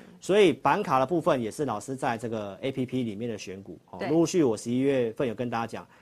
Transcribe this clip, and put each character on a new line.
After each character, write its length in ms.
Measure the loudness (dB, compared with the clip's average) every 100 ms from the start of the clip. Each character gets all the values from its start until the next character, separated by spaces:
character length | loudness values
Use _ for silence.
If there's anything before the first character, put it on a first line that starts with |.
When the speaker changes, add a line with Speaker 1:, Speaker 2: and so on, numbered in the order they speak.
| -18 -10
Speaker 1:
所 180 | 0 4
以 140 | 4
板 300 | 4 2 2
卡 160 | 4 4
的 80 | 4
部 120 | 2
分 220 | 2 2
也 100 | 0
是 140 | -4
老 160 | -2 -4
师 160 | -6 -4
在 220 | -2 -2
这 100 | -4
个 300 | -6 -6 -6
A 100 | -6
P 140 | -4
P 180 | -4 -2
里 140 | -4 -4
面 140 | -6
的 80 | -8
选 240 | -10 -12
股， 160 | -12 -18 _
哦， 80 | -8
Speaker 2:
对。 120 | 0
Speaker 1:
陆 160 | 2 4
续 180 | 4
我 100 | 2
十 160 | 2 -2
一 100 | 0
月 300 | 2 2 0
份 140 | -2 -4
有 80 |
跟 140 | -4 -4
大 100 | -4
家 80 | -6
讲， 220 | -10 -16 _